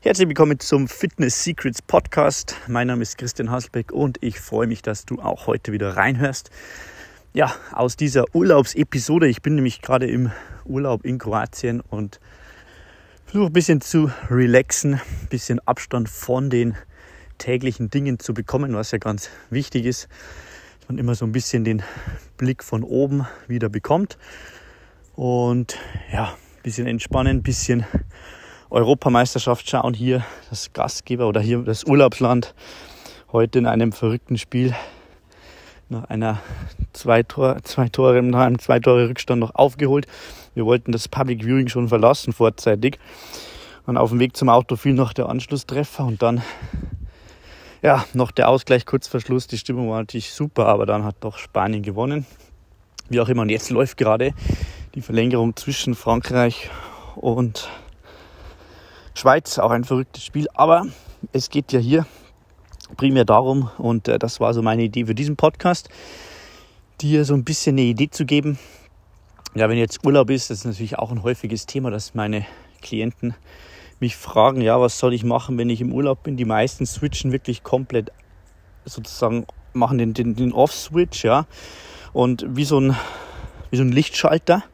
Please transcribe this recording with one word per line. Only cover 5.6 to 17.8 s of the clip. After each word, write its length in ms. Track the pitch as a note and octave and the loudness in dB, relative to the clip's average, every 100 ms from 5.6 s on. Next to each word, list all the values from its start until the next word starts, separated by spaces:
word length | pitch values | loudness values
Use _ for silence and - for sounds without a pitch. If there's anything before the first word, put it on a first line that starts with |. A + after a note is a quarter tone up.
| - | -2
wieder 240 | G#2 G2+ F#2+ | -4 -4 0
reinhörst. 540 | G#2 C3 C#3 C3 - - - - - - - - _ | 0 0 -2 -4 -12 -20 -20 -20 -20 -20 -20 -20 _
Ja, 180 | - C#3+ - - | 0 0 0 -12
aus 240 | - B2 - | -2 -2 0
dieser 360 | D3+ C3 A#2+ | 0 2 2
Urlaubsepisode, 920 | E3 F#3 D3+ C3 - D3+ C#3 A#2 D#3+ D#3+ | 2 6 6 4 0 -2 -2 0 4 4
ich 160 | A#2 | 2
bin 140 | - D3+ | 0 0
nämlich 260 | C3 - | 0 -2
gerade 240 | - C3 B2+ | -2 0 0
im 240 | A#2+ B2+ G2+ - - | 0 -2 -4 -14 -18
Urlaub 400 | - C3 C#3 A#2 | -8 -4 -2 -2
in 140 | B2+ B2+ | -4 -6
Kroatien 640 | A2+ A2 A2+ - B2 A#2+ | -2 -4 -4 -6 -4 -4
und 400 | - G#2+ G#2 - _ - - - - - - - - - | -6 -8 -8 -10 _ -20 -20 -20 -20 -20 -20 -20 -20 -20
versuche 220 | - G3+ F#3+ | -6 0 2
ein 60 | |
bisschen 280 | D#3+ E3 D#3 | 2 2 0
zu 320 | - E3 D3+ - - | 2 0 0 -2 -2
relaxen, 640 | B2 B2 B2 - - D3 | 2 4 4 4 -2 0
ein 340 | C#3 - - - | -2 -4 -10 -8
bisschen 280 | B2+ - B2 - | -8 -4 -6 -2
Abstand 420 | - - B2 A2 | -6 -4 -4 -4
von 400 | - - B2+ C#3 | -8 -4 -2 0
den 280 | B2+ A#2+ A2 - - - - - - | 0 -2 -4 -12 -20 -20 -20 -20 -14
täglichen 520 | - B2 C3 A#2 | -6 -4 -4 -6